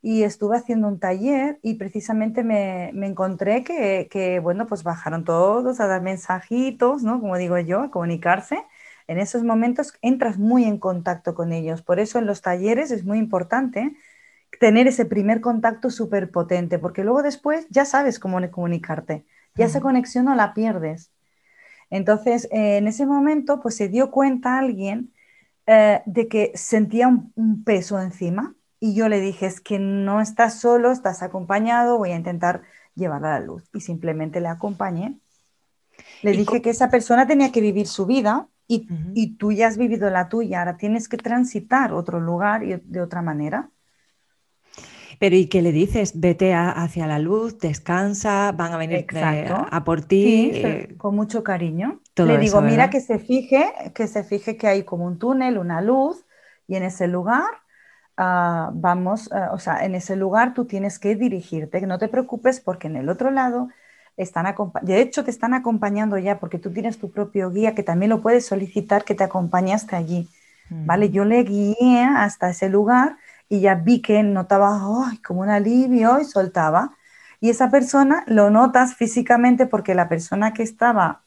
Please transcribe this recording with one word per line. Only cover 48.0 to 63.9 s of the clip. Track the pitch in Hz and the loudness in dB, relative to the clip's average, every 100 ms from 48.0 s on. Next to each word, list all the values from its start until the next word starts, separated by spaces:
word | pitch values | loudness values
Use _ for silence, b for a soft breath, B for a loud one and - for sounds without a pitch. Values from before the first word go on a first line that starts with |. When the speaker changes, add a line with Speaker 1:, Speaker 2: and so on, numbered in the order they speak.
| 196 202 214 202 202 | -2 -2 0 2 0
Speaker 2:
van | 165 170 | 0 -4
a | 165 | -4
venir, | 160 175 175 | -4 -4 -4
eh, | 165 156 151 151 | -4 -2 -2 -2
Speaker 1:
Exacto. | 190 285 | -4 -2
Speaker 2:
a | 165 | -4
por | 156 165 151 | -2 -2 2
ti", | 196 | 4
Speaker 1:
Sí, | 208 220 240 | 6 4 2
se-, | - - 156 - | 0 -2 -4 -8
Speaker 2:
eh, | - | -8
Speaker 1:
con | 208 202 | -4 -2
mucho | 214 220 | -2 -4
cariño. | 220 185 170 160 220 - _ | -4 -4 -4 -4 -6 -8 _
Speaker 2:
todo | - | 0
Speaker 1:
Le | 165 156 | 4 4
digo, | 220 202 | 4 4
Speaker 2:
eso, | |
Speaker 1:
Mira, | 214 226 254 | 4 4 4
Speaker 2:
¿verdad? | |
Speaker 1:
que | 277 | 2
se | - 220 | -2 -4
fije, | - 254 254 269 349 - - | 0 -2 4 2 2 -2 -14
que | - 214 | -6 -4
se | 220 | -4
fije | 202 202 208 220 | -4 -6 -4 -2
que | 220 | 2
hay | 196 | 0
como | 196 175 175 | 0 -6 -6
un | 175 | -4
túnel, | 226 262 254 226 | -2 0 0 0
una | 175 165 | -2 -2
luz, | 202 262 277 349 _ b b b _ | 2 2 2 -4 _ b b b _
y | 190 | -6
en | |
ese | 180 180 180 | -6 -2 -2
lugar, | 180 185 247 392 453 b b b b b - | -2 0 0 -2 -8 b b b b b -4
ah, | 185 180 175 170 160 | 0 0 0 -2 -4
vamos, | 165 180 180 180 214 220 | -4 0 0 0 -4 -4
ah, | 196 185 | -6 -4
o | - | -6
sea, | - 160 196 | -4 -4 -2
en | 185 | -6
ese | 180 190 | -6 -4
lugar | 190 208 247 | 0 2 0
tú | 247 247 | 0 -6
tienes | 196 196 - | -4 -6 -4
que | 202 214 | -4 0
dirigirte, | 240 190 170 160 151 180 | -2 -2 -6 -8 -6 -6
que | 190 | -4
no | 180 | -4
te | 214 | -2
preocupes | 220 254 240 247 254 | -4 -4 -2 -2 -2
porque | - 175 156 | -6 -8 -6
en | 151 | -6
el | 135 | -4
otro | 185 254 | -2 0
lado | 269 254 240 247 B B | 0 0 -2 -6 B B